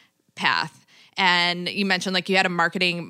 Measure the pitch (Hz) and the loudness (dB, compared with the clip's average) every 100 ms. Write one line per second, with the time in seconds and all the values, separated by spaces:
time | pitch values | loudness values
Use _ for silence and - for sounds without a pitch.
0 | _ _ _ - 170 85 165 - _ _ | _ _ _ -2 0 0 -4 -10 _ _
1 | _ - 185 175 175 175 175 180 196 180 | _ 0 2 4 2 -2 -6 -4 -2 -2
2 | 190 185 180 190 190 175 170 190 180 170 | -2 -2 0 2 2 2 0 0 -2 -2